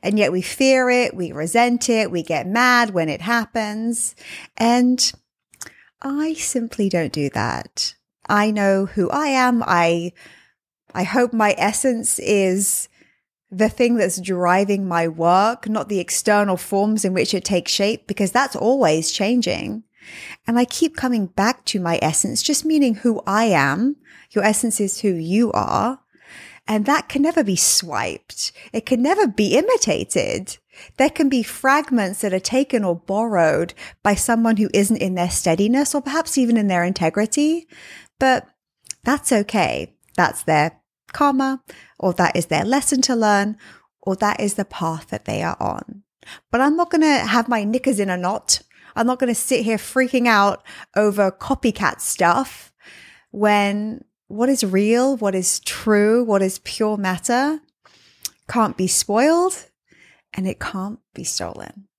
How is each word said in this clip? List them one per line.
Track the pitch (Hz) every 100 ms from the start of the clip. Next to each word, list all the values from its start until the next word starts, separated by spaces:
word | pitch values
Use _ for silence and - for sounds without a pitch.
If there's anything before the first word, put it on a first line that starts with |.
And | - 214
yet | 202
we | 180
fear | 180 - 262 262 254
it, | 247 247
we | 190 175
resent | 143 160 233 240 240 -
it, | 226 214
we | 175
get | 160 156 147
mad | 214 247 247 233
when | 185 160
it | 139
happens. | 170 233 220 226 214 214 226 226 - - - - - -
And | 233 240 247 247 - - _ _ _ _ - - _ _
I | 269 277 311
simply | 311 - 254 226 - 202
don't | 180 156
do | - 143
that. | - 104 64 - - - - _ _ -
I | 208 214
know | 214 196 196 196
who | - 180
I | - 302
am. | 262 254 240 -
I, | 175 170 170 170 - - - _ _ _ _ _ -
I |
hope | 175 220 247
my | 233 214 190
essence | 196 214 269 233 226 -
is | - 208 190 185 196 - - _ _ _ _ _ _
the | 185 220
thing | - 240 240
that's | 185 185
driving | 180 185 175 185 202 202 190
my | 170 165
work, | 160 165 180 208 240 -
not | 220 -
the | 202
external | 175 - - 208 202 180
forms | - 196 208 214
in | 196
which | 185 -
it | 190
takes | 185 190 170
shape, | - 202 226 _
because | 196 196
that's | 240 269 -
always | 220 269 196 156 160
changing. | - 202 247 226 92 - 214 - _ - - - - -
And | 233
I |
keep | 247 - 330 -
coming | 254 240 185
back | - 208 262 -
to | 202
my | 175 170
essence, | 151 160 180 -
just | - 294
meaning | 311 311 269
who | 214 247 220 -
I | 202
am. | 226 170 139 147 247 294 _ - _
Your | -
essence | 202 214 233 208
is | 202 -
who | 208
you | 175 160 196 240
are. | - 104 - 220 269 _ _ - - - - -
And | 214 208
that | 285 -
can | 277
never | 294 339
be | 214 180
swiped. | - - 170 117 107 80 _ - - - -
It | 226 226
can | 247
never | 262 392 370
be | 196 208
imitated. | 240 381 508 - 165 - - - - 190 - _ - - -
There | 269
can | - 285
be | 262
fragments | 220 - 262 277 294 240 196 196
that | 208
are | 185
taken | 185 262 269 247
or | 196 170
borrowed | - 196 226 202 160 147 175 - - -
by | 208
someone | 202 - 233 226 214
who | 214
isn't | - 202 226
in | 190
their | 185 175
steadiness | - - 165 208 254 285
or | 285
perhaps | 269 302 330 -
even | 240 233
in | 208
their | 180
integrity. | 175 190 165 180 220 - 294 330 330 - - - - _
But | 262 262 - _ _ _ _ -
that's | - 277 -
okay. | 226 202 220 165 62 80 _ _ -
That's | 175 -
their | - 156 147 - _ _ _ -
karma, | 285 262 269 269 _ - - _
or | 185
that | 175 175 -
is | 170
their | 151
lesson | 196 269 - 262
to | 262 240
learn, | 214 202 208 208 - - _ _
or | - 190
that | 208 -
is | 208
the | 196
path | 196 - 165 160 -
that | -
they | - 104
are | 165 -
on. | - - - 196 _ _ - - _
But | 240
I'm | 269 311
not | 349
gonna | 339 311 277 220
have | 240 233
my | 233
knickers | 208 240 262 208
in | 196
a | 180
knot. | 180 214 - - _ _ -
I'm | - 233
not | 254
gonna | 254
sit | 233 - 247
here | 220 220
freaking | - - 254 254 240
out | 214 202 - - - -
over | - 214 202 196
copycat | 185 - 269 240 202 175 -
stuff | - - 175 180 262 - - _ - - - - _
when | 208 208 208 202 202 214 226 - _ _
what | 208 247
is | 269
real, | 208 190 208 233 262 262
what | 214
is | 190 180 -
true, | - - - 208 208 226
what | 233 196
is | 190 190
pure | - - 214 214
matter | 190 180 - 240 277 311 _ _ _ _ _ _ - _ _
can't | 240 214 -
be | 185
spoiled | - - 208 285 339 370 - - _ _ _ _ _ _
and | - 185
it | -
can't | - 190 190 226 _
be | -
stolen. | - - 87 - - - 196